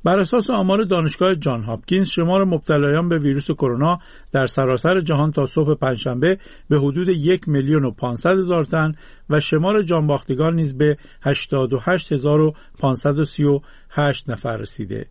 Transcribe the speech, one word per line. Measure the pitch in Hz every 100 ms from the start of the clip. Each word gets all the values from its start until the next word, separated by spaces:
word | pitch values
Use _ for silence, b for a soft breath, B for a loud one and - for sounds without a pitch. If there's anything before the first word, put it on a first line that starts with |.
بر | 170 196
اساس | 180 247 208
آمار | 226 190 196
دانشگاه | 190 180 160 - 185
جان | 180 151 117
هاپکینز، | 110 113 - 185 180
شمار | - 170 190
مبتلایان | 190 160 - 147 143 151 175
به | 165
ویروس | 143 135 147
کرونا | 151 135 120 156 175 B B B
در | 135 131
سراسر | - 131 127 165 185
جهان | 160 147 156
تا | 151 135
صبح | - 147
پنجشنبه | 151 131 120 135 123 160 190 B B B
به | 147
حدود | 139 139 180
یک | 175 147 185 175
میلیون | 143 135 151
و | 135
پانصد | - 127 117 175 190
هزار | 180 175
تن | 143 160 156 151 B B -
و | 151
شمار | 147 156 180 214
جانباختگان | 170 170 151 139 - 131 160
نیز | 170 151 131
به | 151 147 B B
هشتاد | 143 143 - 139 131
و | 127
هشت | 170 180 -
هزار | 147 143 151
و | 156 151 b -
پانصد | 139 127 147 143
و |
سی | 147 -
و | 147 143 b b b
هشت | - 147 135 -
نفر | 113 120 110
رسیده. | 107 - 101 107 -